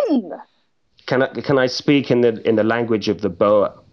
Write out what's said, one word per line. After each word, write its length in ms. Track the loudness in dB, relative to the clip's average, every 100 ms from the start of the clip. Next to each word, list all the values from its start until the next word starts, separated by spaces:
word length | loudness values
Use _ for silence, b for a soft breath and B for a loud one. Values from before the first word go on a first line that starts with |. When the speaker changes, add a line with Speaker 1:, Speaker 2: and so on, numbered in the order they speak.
| 2
Speaker 1:
in. 220 | 0 -2 -14 -18 _ _ _ _ _ -4
Speaker 2:
can 160 | -2
I, 40 | -2
can 300 | -4 -2 0
I 80 | 0
speak 440 | -2 0 0 2
in 100 | 2
the, 260 | 2 0 0
in 100 | 0
the 80 |
language 440 | 0 0 0 -2 -2
of 140 | -4
the 80 | -4
boa? 500 | 0 2 4 2 -4 _